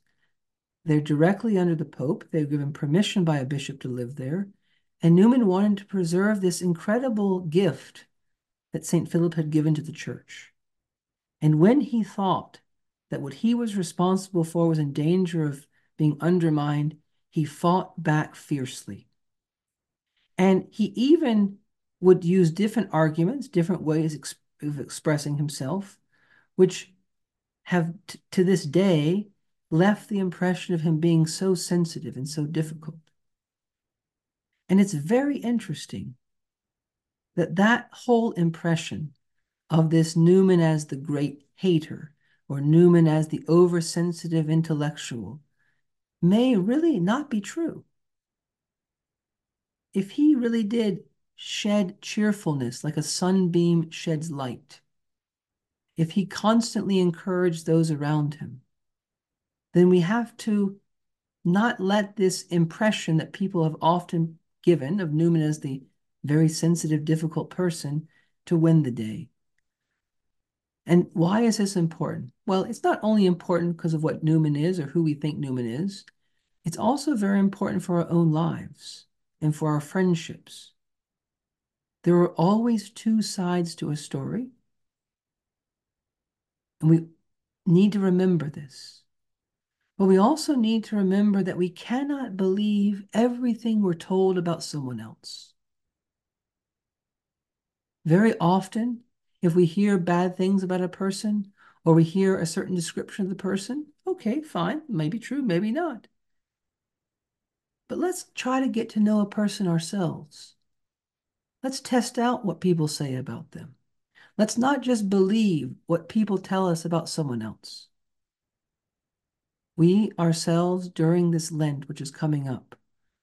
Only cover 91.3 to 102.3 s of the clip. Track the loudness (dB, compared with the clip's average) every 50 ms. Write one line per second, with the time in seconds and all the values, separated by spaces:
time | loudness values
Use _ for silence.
91.3 | 2 0 0 -2 -2 -4 -4 -4 -4 -12 -8 -6 -4 -4 -4 -4 -6 -6 -6 -10
92.3 | -4 -2 0 0 0 0 0 0 0 0 0 0 -2 -4 -10 _ -2 0 0 0
93.3 | 0 -2 -2 -2 -2 -2 -2 -2 0 2 2 0 -2 -4 -4 -2 0 2 2 2
94.3 | 0 0 -2 -4 -4 -6 -8 -10 -10 -8 -8 -8 -10 -12 -12 -16 -18 _ _ -20
95.3 | -20 -20 -20 _ _ _ _ _ _ _ _ _ _ _ _ _ _ _ _ _
96.3 | _ _ _ _ _ _ _ _ _ _ _ _ _ _ _ _ _ _ _ _
97.3 | _ _ _ _ _ _ _ _ _ _ _ _ _ _ _ 2 4 4 4 2
98.3 | 2 2 2 2 2 2 0 -4 -6 -4 -4 -4 -6 -8 -14 _ _ _ _ _
99.3 | _ _ -2 2 4 4 2 2 2 0 2 2 2 0 2 0 0 0 0 -2
100.3 | -2 -2 0 0 0 0 0 -2 -2 -2 -2 -4 -6 -4 -4 -4 -4 -4 -4 -4
101.3 | -4 -4 -6 -8 _ _ _ _ _ _ _ 6 6 6 6 4 2 2 2 2